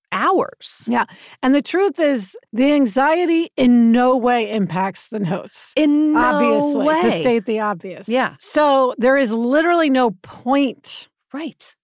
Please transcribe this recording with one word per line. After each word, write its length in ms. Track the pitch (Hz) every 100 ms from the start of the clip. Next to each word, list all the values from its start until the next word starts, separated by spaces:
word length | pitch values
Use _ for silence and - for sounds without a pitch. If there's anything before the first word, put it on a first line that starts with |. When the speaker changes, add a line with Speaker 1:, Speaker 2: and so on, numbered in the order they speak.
| -
Speaker 1:
hours. 760 | 185 294 370 - - - - -
Speaker 2:
Yeah. 180 | 240 - - - -
And 100 | 254
the 80 | 285
truth 380 | - 349 403 285
is, 360 | 302 262 190 453 _
the 200 | 214 277
anxiety 760 | 294 247 254 285 330 349 330 330 -
in 360 | 254 240 233
no 260 | 233 254 254
way 320 | 240 240 214
impacts 600 | 220 185 170 190 185 -
the 100 | 220
notes. 520 | 180 190 - - - -
Speaker 1:
In 380 | 302 294 302
no 60 | 302
Speaker 2:
Obviously, 640 | 294 302 262 294 294 277 285
Speaker 1:
way. 140 | 311
Speaker 2:
to 80 | - -
state 240 | 254 233 202
the 140 | 214
obvious. 500 | 214 180 190 165 202
Speaker 1:
Yeah. 240 | 247 214 -
Speaker 2:
So 560 | - 302 294 269 254 -
there 200 | 240 277
is 140 | 254
literally 600 | 226 240 285 330 349 311
no 180 | 262 247 185
point 840 | - - 240 277 269 - - - - _ _
Speaker 1:
Right. 440 | 277 311 - - _